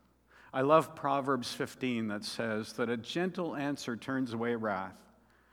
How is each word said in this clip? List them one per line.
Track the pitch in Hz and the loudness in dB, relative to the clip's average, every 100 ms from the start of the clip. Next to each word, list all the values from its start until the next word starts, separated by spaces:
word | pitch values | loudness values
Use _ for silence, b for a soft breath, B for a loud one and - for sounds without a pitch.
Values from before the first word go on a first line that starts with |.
| _ _ _ B B | _ _ _ B B
I | 135 | 2
love | 139 160 - | 6 6 6
Proverbs | - 143 139 131 131 117 | -2 0 2 2 2 0
fifteen | - 135 - 131 117 110 | -4 -4 -2 -2 0 0
that | 104 | -2
says | 104 - 113 107 110 | -4 -4 -2 -2 -4
that | - 117 | -2 0
a | 120 | -2
gentle | - 170 185 180 165 | -2 -2 -2 -2 -4
answer | 123 143 139 - 113 | -2 -4 -4 -4 -6
turns | - 131 127 | -2 -2 0
away | 113 117 | 0 0
wrath, | 117 110 95 95 - - - b b b | 0 0 -2 -4 -10 -20 -20 b b b